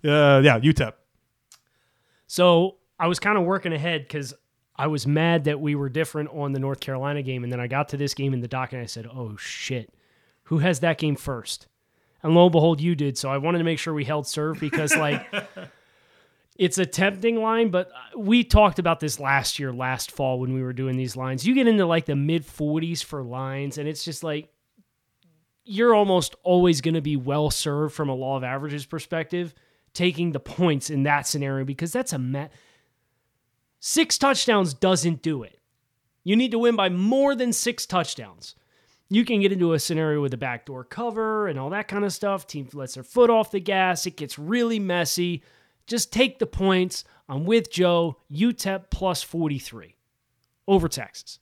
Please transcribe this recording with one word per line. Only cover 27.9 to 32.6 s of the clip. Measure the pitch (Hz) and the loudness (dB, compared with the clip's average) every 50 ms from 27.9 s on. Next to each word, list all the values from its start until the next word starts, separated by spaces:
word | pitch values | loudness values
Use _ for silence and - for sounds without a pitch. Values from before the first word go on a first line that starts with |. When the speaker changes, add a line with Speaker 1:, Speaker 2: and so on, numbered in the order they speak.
| - | -2
Speaker 1:
from | - 156 139 | -4 -4 -2
a | 131 | -2
law | 127 131 131 139 | -4 -4 -4 -4
of | 135 | -4
averages | 127 127 131 135 143 151 143 147 131 | -4 -4 -4 -6 -6 -6 -8 -8 -8
perspective, | _ - 156 - _ 175 165 156 - 180 175 175 165 _ _ _ _ _ _ _ _ | _ -10 -10 -8 _ -6 -6 -4 -4 -4 -4 -4 -6 _ _ _ _ _ _ _ _
taking | _ - 180 185 147 156 175 170 | _ 0 0 0 2 2 -2 -2
the | 147 135 | -2 -4
points | - - - - 180 170 151 135 - - | -8 -8 -2 2 2 2 2 0 -2 -4
in | 151 139 135 | -2 0 2
that | 147 143 143 135 | 2 2 2 0
scenario | - - 147 139 139 135 135 135 | -2 -4 -2 -2 -2 -4 -4 -4
because | 135 139 - 165 170 | -6 -6 -6 -6 -4
that's | - 247 254 - | -4 -4 -4 -4
a | 170 139 | -4 -4
ma-, | 127 127 135 139 147 156 _ _ | -4 -4 -4 -4 -6 -10 _ _